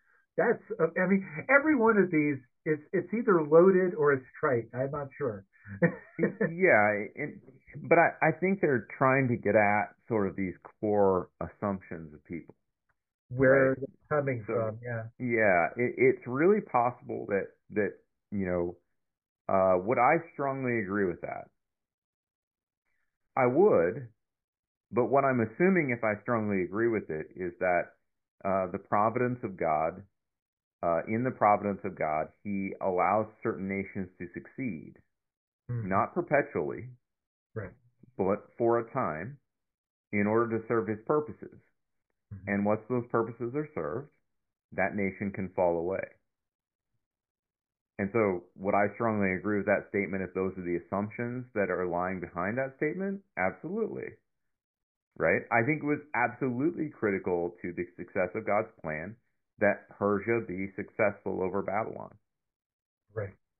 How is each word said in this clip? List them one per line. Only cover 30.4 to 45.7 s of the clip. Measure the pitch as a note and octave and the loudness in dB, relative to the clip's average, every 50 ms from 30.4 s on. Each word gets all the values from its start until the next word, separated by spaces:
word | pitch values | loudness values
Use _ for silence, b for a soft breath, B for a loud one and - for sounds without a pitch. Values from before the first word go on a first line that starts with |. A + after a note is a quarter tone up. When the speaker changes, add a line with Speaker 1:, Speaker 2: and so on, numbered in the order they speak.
| _ _ _ _ _ _ _ - | _ _ _ _ _ _ _ -6
Speaker 2:
uh, | F2+ E2+ E2 D#2+ - | -2 0 0 0 -2
in | - A2 A#2 B2+ | -2 -2 -2 -2
the | C3 | -2
providence | - - A2+ G#2 G#2 G2 G2+ G2+ G2 F#2 - | -2 2 4 4 4 4 2 -2 -4 -4 -6
of | G2 E2 | -8 -6
God, | - D#2+ D#2 D2+ D#2 D#2 - _ _ - | -4 -4 -2 -2 -2 -4 -6 _ _ -10
he | G#2 G2+ G2 G2 F#2+ - - | -6 -6 -4 -4 -6 -6 -6
allows | - F#2+ F2+ F2+ F2 F2+ G2+ A2 G#2+ A2 - _ - | -4 -2 0 0 2 2 2 0 0 -2 -8 _ -6
certain | A2+ G#2 - G2 | -6 -4 -4 -6
nations | G2 G2 G2 F#2+ - - G#2 F#2 - _ | -6 -4 -6 -6 -6 -6 -8 -8 -10 _
to | - F2+ - - | -14 -14 -12 -12
succeed, | - - - - - C3+ A#2 F2 D2+ - - - - _ _ _ _ _ _ _ _ _ _ _ _ _ - | -14 -14 -14 -12 -10 -8 -8 -8 -10 -14 -16 -20 -20 _ _ _ _ _ _ _ _ _ _ _ _ _ -10
Speaker 1:
Mm-hmm. | A#2+ A#2 G#2+ F#2 | -8 -6 -4 0
Speaker 2:
not | F#2+ G#2 A#2 - - | 0 0 0 0 -2
perpetually, | F3+ F3 - D3+ C#3+ C#3+ - - F2+ D2+ C#2 A#1 - A#2 B2+ - _ _ _ _ _ _ _ _ _ _ _ - | -6 -4 0 2 0 0 0 -2 -4 -4 -4 -6 -8 -10 -14 -18 _ _ _ _ _ _ _ _ _ _ _ -12
Speaker 1:
Right. | G#2+ F#2+ F#2 - _ _ _ _ _ _ - _ | -12 -12 -12 -16 _ _ _ _ _ _ -12 _
Speaker 2:
but | - F#2+ F#2 G#2 - - - _ | -2 0 0 0 -2 -4 -10 _
for | - A#2+ A#2 A#2 A#2 | 0 2 2 2 2
a | A#2 - - | 0 -4 -4
time, | C3 A#2 E2+ D2+ D#2 F#2 B2 C#3+ - _ _ _ _ _ _ _ _ _ _ _ _ _ - G#2+ | -4 -4 -4 -4 -6 -8 -10 -12 -16 _ _ _ _ _ _ _ _ _ _ _ _ _ -4 -2
in | G#2 G2+ | 0 2
order | G#2 A2 A2+ A#2 A2+ A2+ | 2 2 2 2 0 -2
to | A2+ - - | -4 -2 -2
serve | A#2+ A2 G2+ | -2 0 0
his | G#2+ A2 G#2+ - | -2 -4 -6 -2
purposes. | - D3+ D3+ D3+ - - - - - - - _ _ _ _ _ _ _ _ _ _ _ _ _ - G2+ | 0 0 0 -2 -4 -10 -16 -18 -20 -20 -20 _ _ _ _ _ _ _ _ _ _ _ _ _ -18 -18
Speaker 1:
Mm-hmm. | F#2 F2+ G2+ | -10 -6 -2
Speaker 2:
And | G2+ G2+ G2+ | -2 0 2
once | G#2 G#2+ A2 - | 0 0 0 -2
those | - B2+ B2 A#2 - | -4 -4 -4 -2 0
purposes | - A2+ A2+ B2 A#2+ - A#2+ A#2+ B2 | 0 0 0 0 -4 -8 -8 -6 -6
are | D3+ D#3 D3+ - | -6 -6 -6 -6
served, | F2+ D#2 D2 E2+ B2 D3 - _ _ _ _ _ _ _ _ _ _ _ - | -8 -6 -6 -6 -8 -10 -12 _ _ _ _ _ _ _ _ _ _ _ -10
that | - G2 F#2 - - | -4 -2 -2 -2 -2
nation | G#2 G2 F#2+ F#2 - G#2 G2 | -2 -4 -4 -4 -4 -6 -6
can | - - F#2+ F#2 - | -6 -6 -8 -6 -2
fall | G2 F2+ F2 | 0 2 2